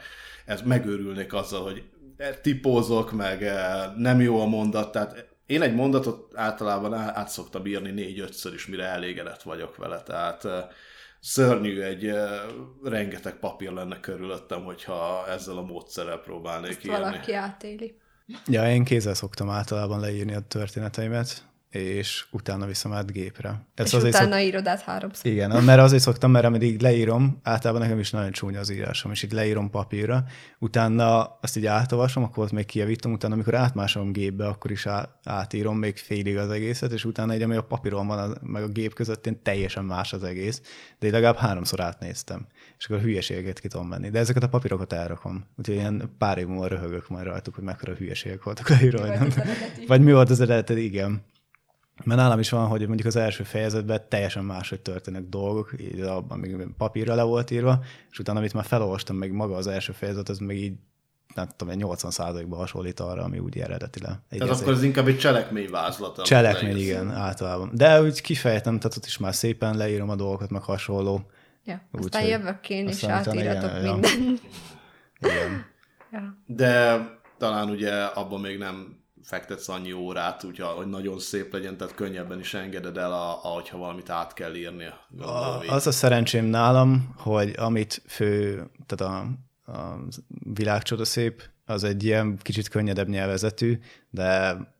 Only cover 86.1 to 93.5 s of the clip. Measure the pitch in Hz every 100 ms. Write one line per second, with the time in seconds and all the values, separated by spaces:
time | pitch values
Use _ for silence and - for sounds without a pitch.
86.1 | 120 117 117 113 113 117 127 131 131 127
87.1 | - 107 107 104 - 113 113 107 - -
88.1 | - 104 104 104 98 - - - 101 95
89.1 | 95 101 131 - _ - - 87 85 -
90.1 | - - - - 104 104 104 - 110 113
91.1 | - 117 113 - - - 107 104 98 107
92.1 | 110 107 98 - 101 104 107 107 98 98
93.1 | 98 98 95 107